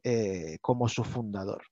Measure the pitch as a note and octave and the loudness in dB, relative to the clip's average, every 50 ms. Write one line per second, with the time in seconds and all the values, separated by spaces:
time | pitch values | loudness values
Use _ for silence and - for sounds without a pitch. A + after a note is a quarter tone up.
0 | _ C3 A#2+ A2+ A2 G2 F#2+ F2+ D#2+ D#2+ D#2+ - - - B2 A#2+ B2 A#2 - - | _ 2 2 4 2 2 0 -2 -4 -6 -8 -4 2 2 2 4 4 2 2 0
1 | A2+ - - B2 A#2 G#2 G2+ G2 F#2+ G2+ G#2 G#2 - - | -2 -2 -2 -4 -4 -4 -4 -4 -4 -4 -6 -6 -10 -18